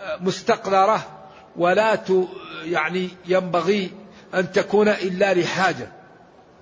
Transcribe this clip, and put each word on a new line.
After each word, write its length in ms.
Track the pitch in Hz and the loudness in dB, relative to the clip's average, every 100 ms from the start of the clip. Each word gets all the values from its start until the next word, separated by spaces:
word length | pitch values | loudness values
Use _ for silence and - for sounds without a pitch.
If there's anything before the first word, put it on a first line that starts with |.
| 190 156 | -10 -6
مستقذرة 1120 | 180 180 - 214 196 190 196 208 - - - - - 143 | -4 -2 -2 -2 2 2 4 2 -4 -18 -20 -20 -14 0
ولا 400 | 175 190 220 214 | 2 4 2 0
ت-، 320 | 208 185 180 - - 160 | 2 0 0 -6 -14 -12
يعني 460 | 160 170 156 180 180 - 170 | -4 -2 -2 -2 -6 -6 -2
ينبغي 640 | 185 180 175 165 208 180 - - - - | 0 0 0 0 0 -2 -10 -20 -20 -6
أن 180 | 180 185 | -4 0
تكون 360 | 196 - 202 214 | 0 2 4 4
إلا 460 | 202 185 180 202 | 2 -2 0 2
لحاجة، 580 | 180 160 160 185 139 107 - - - - - - - | 2 0 0 -2 -2 -8 -16 -20 -20 -20 -20 -20 -20